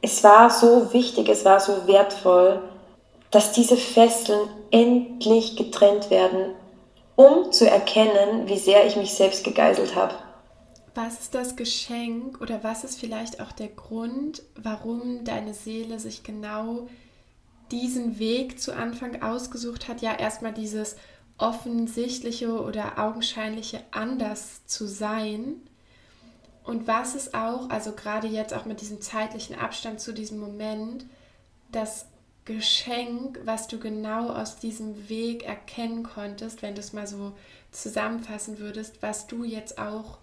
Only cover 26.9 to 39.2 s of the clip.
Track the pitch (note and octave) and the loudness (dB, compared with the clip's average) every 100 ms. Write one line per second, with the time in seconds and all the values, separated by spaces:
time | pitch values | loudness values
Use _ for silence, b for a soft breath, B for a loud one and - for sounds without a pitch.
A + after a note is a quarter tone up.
26.9 | A3+ B3 C#4 - A3+ A3+ B3 B3+ A3 G#3+ | -2 -2 -10 -8 -6 -6 -8 -8 -8 -8
27.9 | G#3+ G#3 G#3+ A3 A3 G#3+ A#3 A3 G#3+ G#3 | -12 -8 -8 -6 -8 -8 -10 -10 -14 -14
28.9 | G#3 - A3 A3 A3 - - A3 - A#3 | -14 -10 -8 -8 -10 -14 -10 -10 -10 -12
29.9 | G#3+ - G#3+ G#3+ G#3+ G#3 G#3 G#3+ G#3+ A3 | -14 -14 -12 -12 -12 -14 -12 -10 -10 -10
30.9 | C4 C4 b b b b _ _ - G#3+ | -12 -18 b b b b _ _ -10 -10
31.9 | - - _ _ _ - A3 G#3+ - B3 | -12 -18 _ _ _ -14 -6 -2 -2 -4
32.9 | A#3+ A#3+ A#3+ C4+ B3+ A3 A3 - A3+ A3 | -8 -6 -10 -10 -10 -8 -8 -8 -12 -10
33.9 | G#3+ G#3+ A3 A#3 - A3 - A3+ A3 G#3+ | -8 -6 -6 -6 -8 -10 -10 -12 -10 -12
34.9 | G#3 G3+ A3 A#3 A#3 - G#3 - - A#3 | -14 -12 -8 -6 -8 -10 -14 -14 -10 -8
35.9 | A#3 A#3 - G3+ G3+ A3+ A3 G#3 G3+ G3+ | -8 -12 -12 -14 -12 -16 -14 -14 -12 -14
36.9 | G#3 G3+ G3+ G3+ G3+ b b b - G#3+ | -14 -14 -12 -14 -14 b b b -16 -10
37.9 | A3 G#3+ A#3 A3+ G#3+ G#3+ G#3+ G#3 G#3 G#3+ | -8 -6 -8 -12 -14 -14 -14 -14 -14 -16
38.9 | _ G#3+ G#3+ | _ -10 -10